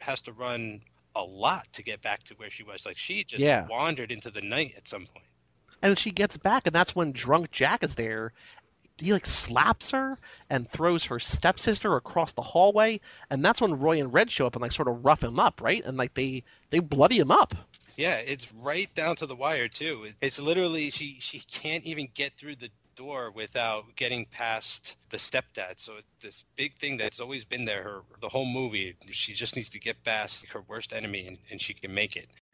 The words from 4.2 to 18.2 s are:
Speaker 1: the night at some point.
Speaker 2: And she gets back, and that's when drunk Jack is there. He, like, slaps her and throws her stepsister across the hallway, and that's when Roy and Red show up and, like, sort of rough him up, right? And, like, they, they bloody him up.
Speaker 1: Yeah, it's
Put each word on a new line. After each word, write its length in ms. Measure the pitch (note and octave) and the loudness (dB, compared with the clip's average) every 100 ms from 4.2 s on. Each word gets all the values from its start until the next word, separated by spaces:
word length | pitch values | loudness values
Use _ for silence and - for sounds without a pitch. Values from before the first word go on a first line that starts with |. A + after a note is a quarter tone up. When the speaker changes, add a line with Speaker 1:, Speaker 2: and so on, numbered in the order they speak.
| A#2 | -8
Speaker 1:
the 100 | G#2 | -10
night 320 | G2+ B2 D3 - | -4 -2 -2 -6
at 120 | - | -12
some 180 | G2+ F2+ | -12 -12
point. 200 | - _ _ _ _ _ - | -20 _ _ _ _ _ 0
Speaker 2:
And 160 | G3 G3+ | 2 2
she 120 | A3 | 2
gets 280 | F#3 G3+ - | 0 0 2
back, 280 | F#3+ B3 F3 | 2 2 4
and 80 | |
that's 220 | E3 F3+ F3+ | 4 4 2
when 160 | D#3+ | -2
drunk 380 | B2+ A#2+ D#3 E3 | -2 4 4 4
Jack 340 | - C3+ A3+ | 0 2 2
is 100 | - C#3 | -2 -2
there. 360 | A2+ A2 A2+ - - - _ _ _ - | -4 -4 -6 -10 -20 -20 _ _ _ -6
He, 140 | E3 | 2
like, 140 | G3+ - | 2 2
slaps 640 | - - A#2+ D#3 A3+ - | 0 2 4 4 4 0
her 280 | C4+ C4+ C4+ - - - | -2 -2 -6 -12 -20 -2
and 200 | C3+ B2 | -2 -2
throws 340 | - E3 E3+ - | 0 2 2 0
her 120 | A#2+ | -4
stepsister 800 | - - E3+ F#3+ - G#3 G#3+ C#3+ | -2 2 4 4 2 0 4 2
across 360 | - F3 D#3+ | 2 0 0
the 100 | - | -2
hallway, 580 | - E3+ G3 G#3 A3 G#3+ - - - | 0 6 6 8 4 2 -8 -20 -4
and 160 | C3+ | 2
that's 160 | E3 A#3+ | 4 4
when 140 | A3 C#3+ | 4 4
Roy 220 | D3 E3 | 4 4
and 120 | C3+ | 4
Red 180 | C#3 C3+ | 4 4
show 160 | - B2+ | 4 0
up 80 | |
and, 80 | A#2+ | 0
like, 80 | A#2+ | -4
sort 140 | - C3+ | -2 0
of 160 | A#2+ | 2
rough 180 | C3+ B2 | 6 6
him 160 | A#2+ B2 | 4 4
up, 200 | G#3+ - | 2 4
right? 240 | A2+ F3+ | 0 0
And, 120 | - C3 | 0 -2
like, 180 | B2 | -2
they, 300 | - C3+ C3 - - - | 0 -2 -4 -10 -20 -2
they 80 | D#3+ | 0
bloody 400 | D#3+ C#3 D#3+ A#3+ | 2 6 8 8
him 120 | D3+ | 6
up. 220 | A#3 - - - - _ - | 8 6 2 -12 -20 _ -4
Speaker 1:
Yeah, 220 | D3+ | -2
it's 340 | A#2+ | -2